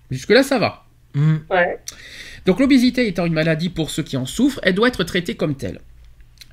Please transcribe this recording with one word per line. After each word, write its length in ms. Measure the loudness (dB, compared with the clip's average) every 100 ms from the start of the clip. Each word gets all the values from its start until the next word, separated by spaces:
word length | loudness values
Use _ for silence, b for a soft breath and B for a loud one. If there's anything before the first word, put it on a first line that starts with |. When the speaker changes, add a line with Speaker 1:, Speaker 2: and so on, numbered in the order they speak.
| -10
Speaker 1:
Jusque-là, 340 | -6 2 4
ça 160 | 4 0
va. 260 | -2 -4 _ _ _ 0
Speaker 2:
Mhm. 260 | 2 0 0
Speaker 3:
Ouais. 300 | 0 0 -2 -12 B B B B B 0
Speaker 1:
Donc 140 | 2
l'obésité 480 | 4 4 4 2 -2
étant 180 | -2 -2
une 80 |
maladie 360 | 0 0 0 -2
pour 200 | -4 -4
ceux 140 | -4
qui 140 | -4 -4
en 80 | -4
souffrent, 340 | 0 0 2
elle 120 | 0 2
doit 120 | 2
être 160 | 0
traitée 320 | -2 -4 -4 -4
comme 200 | -4 -4
telle. 240 | -6 -10 -16 -20 -20 -20 -20 -20 -6